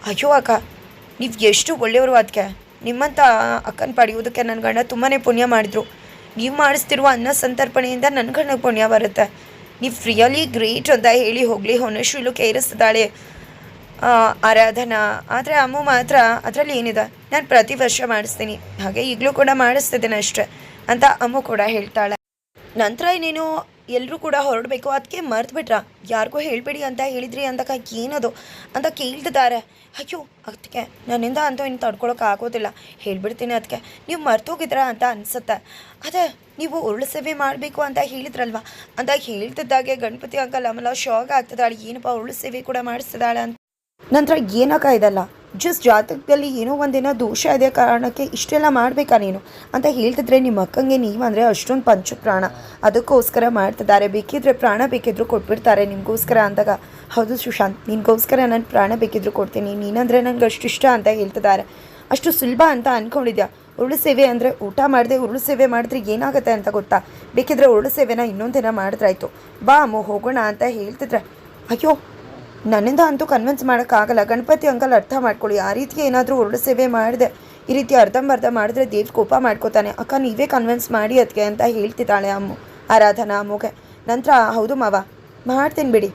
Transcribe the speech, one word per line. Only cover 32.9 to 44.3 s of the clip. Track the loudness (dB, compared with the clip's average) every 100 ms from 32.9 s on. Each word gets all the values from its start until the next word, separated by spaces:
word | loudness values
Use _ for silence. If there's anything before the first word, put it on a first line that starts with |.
| -14
ಹೇಳ್ಬಿಡ್ತೀನಿ | -10 -6 -8 -8 -6
ಅದ್ಕೆ. | -6 -6 -14 -14 -20 -10
ನೀವು | -6
ಮರ್ತೋಗಿದ್ರಾ | 0 0 -2 -8 -4 0 -2
ಅಂತ | 0 -4
ಅನ್ಸುತ್ತೆ. | -4 -8 -10 -6 -6 -6 -20 -20 -16 -8
ಅದೇ | -2 -4 -4 _ -10
ನೀವು | -8 -4
ಉರುಳು | -4 -4 -6
ಸೇವೆ | -8 -8
ಮಾಡ್ಬೇಕು | -4 -4 -4 -10 -6
ಅಂತ | -4 -4
ಹೇಳಿದ್ರಲ್ವಾ | -6 -6 -12 -8 -6 -8 -14 -20 -18 -8
ಅಂತ | -2 -2
ಹೇಳ್ತಿದ್ದಾಗೆ | -2 -10 -10 -10 -2 -2 0 -6
ಗಣಪತಿ | -6 -8 -8 -6
ಅಂಕಲ್ | -4 -4 -6
ಅಮಲ | -4 -6
ಶಾಕ್ | -4 -2 -2 0
ಆಗ್ತಿದ್ದಾಳೆ. | -2 -2 -2 -2 -2
ಏನಪ್ಪ | -14 -10 -6
ಉರುಳು | -6 -8
ಸೇವೆ | -12 -10 -12
ಕೂಡ | -8 -6
ಮಾಡಿಸ್ತಿದ್ದಾಳೆ | -6 -10 -10 -4 -2 -2
ಅಂತ. | -6 -10 _ _ _ _ 0
ನಂತರ | 2 4